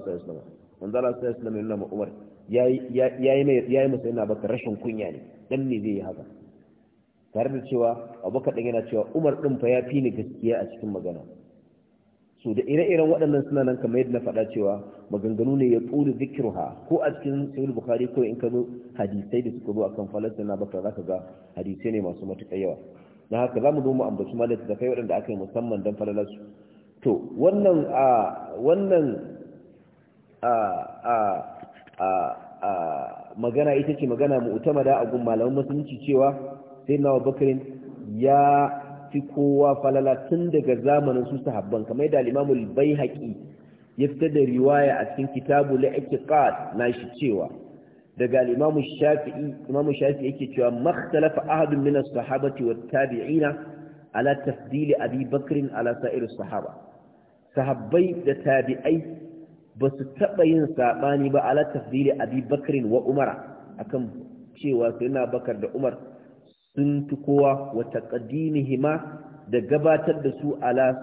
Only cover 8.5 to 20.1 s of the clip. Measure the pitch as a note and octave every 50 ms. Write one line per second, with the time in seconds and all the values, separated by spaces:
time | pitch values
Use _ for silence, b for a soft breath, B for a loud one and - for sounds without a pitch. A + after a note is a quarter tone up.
8.5 | - A#2 A#2 B2 A#2 A2+ A#2 - A#2 G#2+ G#2 - - D#3+ D#3+ C#3+ - - D3 C#3
9.5 | B2+ - A#2+ B2 B2 B2+ B2 - D3 C#3 C3 A#2 G2+ A2 - - - - A2+ A#2
10.5 | A#2 - G2 - - - A2 G#2+ G2 F2+ E2+ F2+ E2 D#2 - - - - - _
11.5 | _ _ _ _ _ _ _ _ _ _ _ _ _ _ _ _ _ _ - A#2+
12.5 | G#2 B2+ B2+ C#3 D3 D#3+ F3+ G3+ F3 D#3+ D#3 D#3 E3+ D#3+ D#3+ D3 C#3+ C#3 C#3 C#3
13.5 | C#3+ C#3 C3 B2+ B2 B2 B2+ A#2 A#2 B2+ B2+ A#2+ B2 A#2 B2 A2+ G#2 A2 G#2+ -
14.5 | - A2 G2+ G2 G#2 G2+ - B B B B - G#2 G2+ G#2 A2 A2 G#2+ A#2+ C3
15.5 | C#3 C#3 C3 B2 A#2 A#2 A#2 - C#3 D3 C#3+ C3+ A#2 B2+ C3+ - - - A#2 G#2+
16.5 | F#2 F2+ D#2 - - - - - E3 - D#3 D3 - - - C#3 C#3 C#3 C#3 C#3
17.5 | C#3 C3 C3+ C3+ A#2 A2 - B2 A#2 A#2+ B2 B2 - C3 A#2+ G#2+ A#2 B2 B2 A2+
18.5 | B2 A#2+ A#2+ A#2+ B2 - - - - - G2+ F#2+ G#2 G2+ F#2+ G2+ A#2+ B2 A#2+ A2
19.5 | A#2 B2 - A2 G2+ G#2+ G2 F#2+ - G#2+ G2+ -